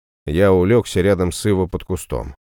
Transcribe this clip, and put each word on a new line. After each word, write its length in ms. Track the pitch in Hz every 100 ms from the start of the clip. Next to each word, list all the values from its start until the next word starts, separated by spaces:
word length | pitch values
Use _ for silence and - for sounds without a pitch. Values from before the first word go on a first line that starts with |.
| _ _ -
Я 260 | 78 101
улегся 500 | 92 92 120 - 98
рядом 300 | 92 92 90
с 140 | - 107
Иво 200 | 95 90
под 180 | 90
кустом. 520 | - 90 - 64 60 - _